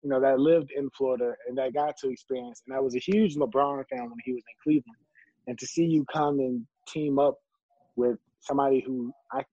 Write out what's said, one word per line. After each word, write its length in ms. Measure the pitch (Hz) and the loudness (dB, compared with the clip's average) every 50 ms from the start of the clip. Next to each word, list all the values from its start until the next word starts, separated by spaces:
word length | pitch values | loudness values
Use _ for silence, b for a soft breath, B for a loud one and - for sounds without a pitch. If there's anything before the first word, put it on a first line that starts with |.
you 80 | - 143 | -2 0
know, 100 | 139 131 | 0 2
that 200 | 131 135 135 127 | 4 4 4 4
lived 320 | 139 156 165 165 147 135 131 | 6 6 4 4 4 0 -6
in 140 | 139 139 135 _ - | -6 -6 -6 _ -2
Florida 380 | 139 131 127 120 123 120 120 - - 123 | 0 0 0 0 0 -2 -4 -6 -10 -8
and 80 | 123 135 | -4 -4
that 160 | 131 131 117 | -4 -2 -2
got 200 | 147 147 151 143 - | -2 -2 -2 -4 -4
to 120 | - 135 | -6 -6
experience, 540 | 127 113 - _ 131 127 123 123 117 - _ | -6 -6 -8 _ -6 -6 -6 -10 -16 -18 _
and 100 | - 135 | -8 -4
I 40 | 135 | -2
was 160 | 135 135 120 | -2 -2 -2
a 40 | 123 | -4
huge 360 | - - 190 214 220 196 147 | -2 0 2 4 4 2 2
LeBron 480 | 147 147 120 107 135 143 143 143 135 131 _ | 0 -2 0 2 2 2 2 0 -4 -6 _
fan 180 | 135 127 123 120 | -8 -8 -8 -10
when 80 | 117 117 - | -12 -12 -8
he 80 | 131 127 | -8 -8
was 100 | 120 113 - | -8 -8 -14
in 80 | - _ _ | -20 _ _
Cleveland, 340 | 151 151 151 123 - - _ _ _ b b b b b b _ | 2 2 2 2 -2 -20 _ _ _ b b b b b b _
and 140 | - 123 113 | -12 -10 -10
to 80 | 127 127 | -10 -6
see 160 | - 165 165 | 0 0 2
you 180 | 165 160 156 139 - | 4 4 2 0 0
come 280 | - 156 151 147 143 139 | -2 -2 0 0 2 0
and 260 | 131 131 123 120 117 _ _ _ _ - | 0 0 -2 -4 -6 _ _ _ _ -10
team 320 | - 160 151 147 139 139 | -6 -4 -2 0 2 4
up 160 | 143 143 135 - _ _ _ _ _ _ _ _ _ _ _ | 4 2 2 -2 _ _ _ _ _ _ _ _ _ _ _
with 220 | - 120 123 120 - _ _ _ _ | 0 2 2 0 -2 _ _ _ _
somebody 400 | _ - 143 139 139 139 135 131 117 | _ -2 0 2 4 4 2 2 2
who 300 | 127 131 127 120 120 - _ _ _ | -2 -6 -6 -6 -8 -10 _ _ _
I 120 | - - - _ | -6 -6 -6 _